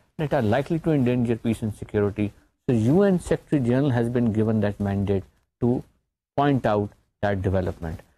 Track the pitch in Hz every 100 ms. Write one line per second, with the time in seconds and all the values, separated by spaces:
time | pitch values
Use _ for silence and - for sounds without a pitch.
0 | _ - 151 151 107 120 139 165 165 151
1 | 123 123 117 113 117 110 110 - - 107
2 | 104 107 101 - _ _ - 120 110 170
3 | 202 180 - 160 - 151 120 123 147 123
4 | 117 123 120 104 110 110 104 104 101 98
5 | 98 98 - _ _ - 120 131 - _
6 | _ _ _ - 143 135 117 104 104 -
7 | _ - 104 101 92 92 92 90 82 80
8 | -